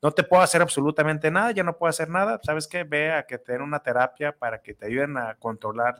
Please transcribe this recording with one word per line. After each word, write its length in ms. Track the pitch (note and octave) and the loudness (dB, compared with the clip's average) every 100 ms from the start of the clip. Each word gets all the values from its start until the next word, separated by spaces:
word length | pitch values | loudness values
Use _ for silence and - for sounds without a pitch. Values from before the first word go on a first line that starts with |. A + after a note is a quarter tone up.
no 100 | D3 | 2
te 120 | - | 2
puedo 180 | - F3+ | 4 6
hacer 200 | F#3 E3+ | 6 4
absolutamente 680 | E3+ - C#3+ D3+ D3+ D#3 D#3 | 2 2 0 2 2 2 0
nada, 200 | F3 A3+ | 2 0
ya 120 | G#3 | 0
no 140 | F3 E3+ | -2 0
puedo 120 | E3+ | 0
hacer 200 | D#3+ D#3+ | 0 -2
nada, 300 | F3 G3+ A3+ | 0 0 -2
¿sabes 240 | - D#3 D#3 | -2 -4 -4
qué? 160 | F3+ | -8
Ve 280 | D#3+ D3 D#3 | -4 -2 0
a 120 | D#3+ | -2
que 140 | C#3 B2 | -4 -12
te 140 | - | -6
den 80 | B2 | -6
una 180 | C#3+ D3 | -4 -6
terapia 520 | - A#2+ B2+ - D3 - | -2 0 0 0 -6 -4
para 240 | A#2+ A2+ | -6 -6
que 120 | - | -12
te 120 | G#2+ G#2 | -12 -6
ayuden 300 | A#2+ C#3+ C#3 | -4 -2 -4
a 180 | A#2 A2 | -8 -8
controlar 600 | A2+ A2 A2 A2 A#2+ B2 | -8 -6 -8 -2 -2 -2